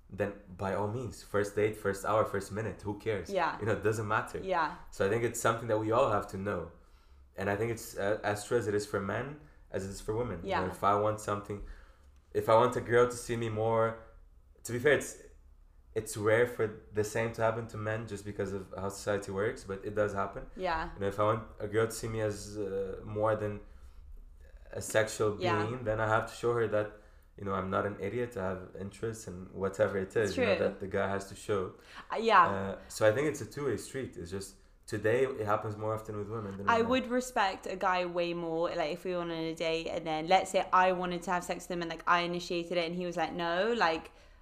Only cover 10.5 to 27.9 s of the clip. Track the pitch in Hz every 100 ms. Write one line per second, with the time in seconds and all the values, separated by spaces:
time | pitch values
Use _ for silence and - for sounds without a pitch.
10.5 | 175 92 87 98 104 107 107 - 101 -
11.5 | 101 - - - - - - _ 104 104
12.5 | 113 123 123 98 120 123 - - 117 117
13.5 | 107 113 113 113 110 - - - - -
14.5 | - - 120 143 131 - - - - -
15.5 | - - - - 110 107 117 104 110 120
16.5 | - 110 - - 107 104 117 117 117 113
17.5 | 117 110 107 107 110 113 101 104 101 98
18.5 | 98 87 - 95 95 - 101 98 95 110
19.5 | 131 - 98 107 101 104 98 98 - -
20.5 | - 180 165 165 - 101 - 107 110 110
21.5 | - 107 104 110 - 117 110 107 98 101
22.5 | 104 98 98 98 98 104 104 107 107 104
23.5 | 104 - - - - - - - - -
24.5 | - - - - 110 107 - 107 101 180
25.5 | 170 110 127 107 107 110 110 110 - 117
26.5 | 120 110 107 104 - - - - - 98
27.5 | 98 92 101 98